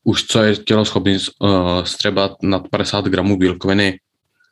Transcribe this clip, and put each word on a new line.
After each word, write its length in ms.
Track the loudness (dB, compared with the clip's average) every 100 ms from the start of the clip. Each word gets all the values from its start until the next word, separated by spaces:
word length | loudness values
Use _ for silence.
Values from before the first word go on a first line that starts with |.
už 200 | -2 -2
co 200 | 0 2
je 120 | 2 2
tělo 300 | 0 0 2
schopné 340 | 0 0 -2
s-, 120 | -4 -4
eh, 420 | 0 2 2 -2 -4
střebat 460 | -4 -2 0 -2 -2
nad 240 | -2 -2 -2
padesát 340 | -4 -2 -2 -2
gramů 320 | 0 0 2
bílkoviny, 600 | 0 0 0 0 0 -2 _ _ _ _ _